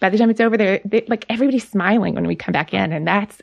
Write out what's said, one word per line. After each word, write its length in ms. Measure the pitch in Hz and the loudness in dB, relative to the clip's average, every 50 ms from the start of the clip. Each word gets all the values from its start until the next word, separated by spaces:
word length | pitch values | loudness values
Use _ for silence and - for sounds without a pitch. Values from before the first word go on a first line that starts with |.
By 80 | 196 190 | 0 2
the 80 | 196 214 | 2 4
time 100 | 233 226 | 4 4
it's 120 | 220 220 | 4 2
over, 160 | 233 226 220 | 2 2 2
they're, 240 | 220 214 190 196 196 - | 2 2 2 0 -2 -2
they, 200 | 202 214 226 - | -2 -2 -2 0
like, 180 | - 233 214 - - | -2 -4 -6 -4 -6
everybody's 400 | 233 220 269 285 262 240 - - | -4 0 0 0 0 0 -2 -2
smiling 480 | - 196 175 190 220 240 190 175 - | -4 -2 0 2 2 2 0 -2 -2
when 100 | - 175 | -4 -2
we 80 | 170 170 | -4 -4
come 160 | - - - | -4 -4 -4
back 240 | - 143 151 - - | -2 -2 -2 -2 -2
in, 180 | 196 196 165 | -2 -2 -2
and 140 | 165 151 156 | -2 -2 -2
that's 340 | 165 175 202 208 208 - - | 0 0 0 -2 -4 -10 -12